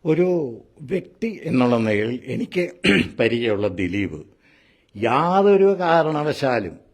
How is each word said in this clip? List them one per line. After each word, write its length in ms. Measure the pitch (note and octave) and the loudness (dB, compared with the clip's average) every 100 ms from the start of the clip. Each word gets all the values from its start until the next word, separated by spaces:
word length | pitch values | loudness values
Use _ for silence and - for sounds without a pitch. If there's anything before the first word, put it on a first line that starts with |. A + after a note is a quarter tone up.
| E3+ | 0
ഒരു 160 | D#3 F3+ F3+ C#3 A2 - _ C3+ | 0 2 0 -4 -10 -20 _ -6
വ്യക്തി 400 | F#3 - _ A3+ G3+ D#3+ | -6 -6 _ -8 -6 -4
എന്നുള്ള 280 | B2+ B2 A#2 A2 | 0 2 2 2
നിലയിൽ 340 | G#2 G#2+ B2 C3 | 0 0 -4 -6
എനിക്ക് 300 | A#2 - F3+ F3 - | -8 -4 -4 -4 -2
<clears throat> 340 | - G3 F#2 - | 0 0 0 0
പരിചയമുള്ള 500 | A2+ A#2 A#2+ G2+ G#2 | 0 0 -2 0 -2
ദിലീപ് 520 | F#2 F2+ G2+ F#2+ D2+ D2+ _ _ _ _ _ _ | -2 -4 -2 -6 -8 -16 _ _ _ _ _ _
യാതൊരു 760 | G2+ A2 C3 E3+ F#3+ G3+ G3 G3 F#3+ | -4 0 0 2 2 4 6 4 2
കാരണവശാലും 960 | F3 E3 D#3 D3+ D3+ C3+ C3+ A#2+ F#2 D2+ _ | 2 2 2 -2 -4 -2 0 0 -4 -12 _